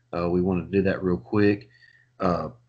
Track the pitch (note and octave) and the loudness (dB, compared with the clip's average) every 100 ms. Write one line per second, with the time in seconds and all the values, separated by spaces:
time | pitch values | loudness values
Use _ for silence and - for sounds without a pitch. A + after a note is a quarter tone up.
0 | _ E2+ F2 F2+ F2+ F2+ E2 G2 F#2+ E2+ | _ -4 0 0 2 0 0 0 0 0
1 | F#2 F2 - G#2+ G#2 G2+ - _ - _ | -2 -2 -2 2 2 2 -6 _ -20 _
2 | _ - F#2+ E2+ D#2 - | _ -4 -2 -2 -4 -12